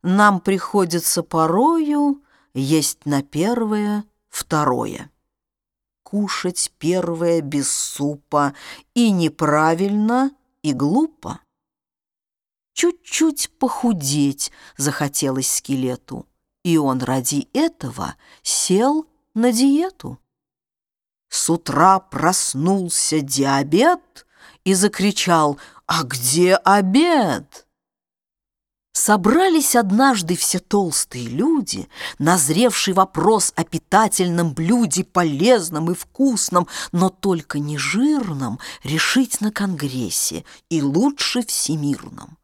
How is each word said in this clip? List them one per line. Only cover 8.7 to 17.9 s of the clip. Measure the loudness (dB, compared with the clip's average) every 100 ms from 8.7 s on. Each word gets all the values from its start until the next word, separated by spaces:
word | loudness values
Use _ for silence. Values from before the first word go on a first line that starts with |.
| -20 _ 0
и | 2
неправильно, | 2 0 0 0 2 2 2 0 0 0 2 0 -4 _ _
и | -4
глупо. | 0 2 2 0 _ -14 -14 _ _ _ _ _ _ _ _ _ _ _ _ _
Чуть-чуть | -2 -2 -2 -8 0 0 0 -8 _
похудеть | -4 -2 -2 -2 -2 0 0 -2 -10 -12 -20 -4
захотелось | -4 -2 -4 -2 -2 -2 -4
скелету, | -4 -4 -4 -2 -6 -10 -16 -16 _ _ _
и | 0 2
он | 2 0
ради | 0 -2 -2 -4 -2
этого | 0 -2 -2 -12